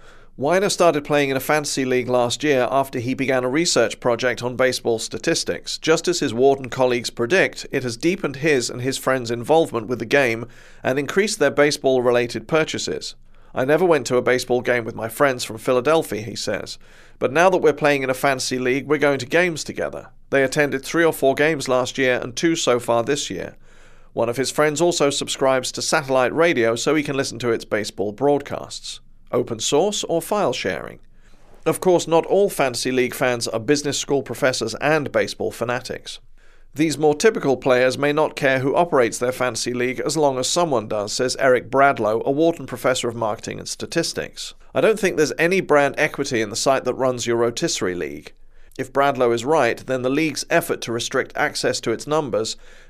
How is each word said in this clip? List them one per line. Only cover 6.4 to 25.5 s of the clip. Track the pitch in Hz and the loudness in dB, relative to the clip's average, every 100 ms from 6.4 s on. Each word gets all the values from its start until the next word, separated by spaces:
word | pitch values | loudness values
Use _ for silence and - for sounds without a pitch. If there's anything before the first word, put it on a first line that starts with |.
| 135 127 127 | 4 4 -2
colleagues | 131 127 123 110 | 0 0 0 -4
predict, | - 139 185 143 - - | -4 0 2 2 -2 -6
it | 135 | -6
has | 123 117 | -4 -2
deepened | 165 190 160 131 | -2 -2 -4 -4
his | 156 139 117 | 0 0 0
and | - | -4
his | 127 135 | -4 -2
friends' | - 131 117 | 0 -2 -2
involvement | 120 120 160 165 117 107 | -6 2 2 2 -2 -4
with | 123 | -6
the | |
game | 117 139 131 113 120 - - - | 0 2 2 -2 -8 -14 -20 -6
and | 117 131 | -2 -2
increased | 139 - 208 - | -2 0 0 2
their | 139 | 2
baseball-related | 139 147 - 135 131 123 120 123 110 - | 4 2 4 2 4 4 2 2 -4 -2
purchases. | 160 156 113 - 78 - - - - - | 0 0 -2 -4 -6 -8 -14 -20 -20 -10
"I | - | -4
never | 131 156 180 | 2 4 6
went | 156 117 | 4 2
to | 127 | 0
a | |
baseball | 117 127 - 123 | 2 0 2 0
game | 123 123 | 2 0
with | 113 | -2
my | 107 113 | -6 -8
friends | - 143 123 | 2 2 2
from | - 110 | -6 -6
Philadelphia," | - 127 127 165 - 101 | 0 2 4 2 0 -6
he | 107 104 | -6 -8
says, | - 98 - - - - - - | -4 -4 -6 -14 -18 -20 -20 -4
"but | - | -2
now | 139 185 | 4 4
that | 180 | 4
we're | 156 | 2
playing | 147 151 143 | 2 2 2
in | 131 | 0
a | |
fantasy | 131 143 131 - 127 | 0 0 0 -2 -2
league, | 127 135 135 | 0 0 0
we're | 151 | 2
going | 143 135 | 2 0
to | |
games | 120 160 180 151 | 0 2 2 -2
together. | - - 78 71 - - - | -8 -6 -6 -6 -14 -20 -2
They | 139 | 2
attended | 131 151 143 131 | 2 2 0 -2
three | - 160 | -4 2
or | 165 | 2
four | 151 135 | 4 0
games | 135 151 156 135 | 2 2 0 0
last | 127 127 - | 0 0 0
year | 131 123 | 0 0
and | 127 120 | -2 -2
two | 170 165 | 0 0
so | - 123 | 2 0
far | 120 117 | 2 0
this | 113 143 - | 0 -2 -4
year. | 90 76 - - - - - - | -8 -10 -12 -20 -20 -20 -20 -12
One | - 113 | -4 -2
of | 120 | -2
his | 127 | -2
friends | - 151 147 | 0 0 2
also | 175 170 143 | 0 2 0
subscribes | 143 135 - 135 | 0 -4 0 2